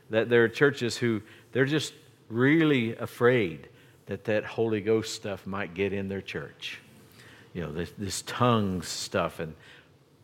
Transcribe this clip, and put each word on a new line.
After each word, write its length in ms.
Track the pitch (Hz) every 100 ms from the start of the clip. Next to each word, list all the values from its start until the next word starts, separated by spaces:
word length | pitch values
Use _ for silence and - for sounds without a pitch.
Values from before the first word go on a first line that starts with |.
| -
that 180 | 110 113
there 160 | 120
are 40 | 113
churches 480 | - 147 139 117 -
who, 260 | 120 107 - - -
they're 140 | 120
just 280 | 135 151 - - - - -
really 680 | 113 131 160 156 135 113 110
afraid 720 | 98 - 120 127 92 76 - - - - -
that 180 | 98
that 200 | - 107
Holy 360 | - - 113 107
Ghost 320 | 98 110 104
stuff 320 | - 104 95 95
might 280 | 98 90
get 180 | 85 98
in 160 | 98 98
their 140 | 98
church. 560 | - - - - - - - - - - - - -
You 100 | 90
know, 100 | 78
this, 200 | 78 85 -
this 240 | 98 -
tongues 640 | - - 123 113 101 92 82
stuff 540 | - - 98 82 -
and 140 | 80 78 - - _ _ _ _